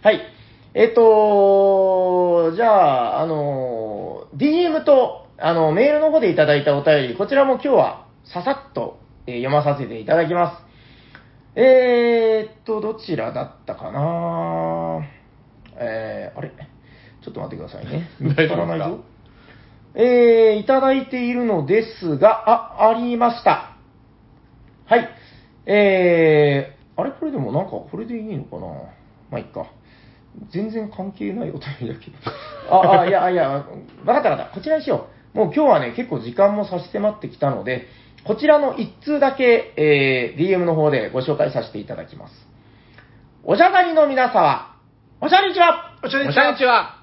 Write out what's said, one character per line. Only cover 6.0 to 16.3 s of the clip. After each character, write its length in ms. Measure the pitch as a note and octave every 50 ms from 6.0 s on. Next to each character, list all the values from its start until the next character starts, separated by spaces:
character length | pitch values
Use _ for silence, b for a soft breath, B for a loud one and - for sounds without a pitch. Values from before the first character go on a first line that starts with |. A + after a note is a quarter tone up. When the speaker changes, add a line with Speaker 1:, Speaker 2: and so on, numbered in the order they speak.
Speaker 1:
の 100 | D#4 D#4
方 100 | D4 D#4
で 100 | A#3 F#3+
い 60 | D#3+
た 100 | - D#3
だ 100 | D3 D3
い 80 | D3 C#3+
た 120 | D3+ C#3+
お 60 | C#3
便 260 | C#3+ D#3+ D3+ D3 C3+ B2
り、 80 | A#2
こ 100 | - G3+
ち 80 | G3+ C#4
ら 100 | C#4 C#4
も 100 | C4+ B3+
今 80 | A#3+
日 60 | - D4
は 380 | C4 G3 C#3 G#2 - - - _ _ _ _
さ 180 | - - F3+
さ 240 | F3 C4 C#4 - - -
っ 20 |
と、 260 | _ A#2+ A#2 - - - - _ - - -
え 60 | -
ー、 40 | B2
読 140 | A#2+ B2 C3+
ま 120 | C#3+ D3
さ 160 | C#3+ D3 C#3+ C#3
せ 80 | C3+
て 140 | G2 A#2 A2
い 40 | G#2+
た 120 | - D#3+
だ 100 | E3 E3
き 80 | D3+ F3
ま 240 | F3 F3 D#3+ - - b b b b b b b b b b b b b b b b b _ _
す。 60 | -
え 880 | A#3+ C4 C4 C4 B3+ B3 A#3+ A#3+ A#3 A#3+ A#3 A#3 A3+ A3 A3 A3 G#3+ G#3+ -
ー 60 | _
っ 20 | _
と、 160 | - A3 G#3+
ど 140 | G#3+ G#3+ A3
ち 220 | A3 - - E3
ら 160 | - C3 A2+
だ 100 | - B2
っ 220 | C#3+ - - _ _
た 100 | - G#2+
か 180 | - - F2+
な。 1120 | G2+ C3+ D3 E3 E3+ E3+ E3+ E3+ E3+ E3 E3 E3+ E3 E3 E3 E3 E3 E3 E3 E3 E3 D#3+ D#3 C#3+ B B B B _ _ _ _ _ _ - - - -
え 540 | A#2+ A2+ A2 A2+ A2 A2 G#2+ - - -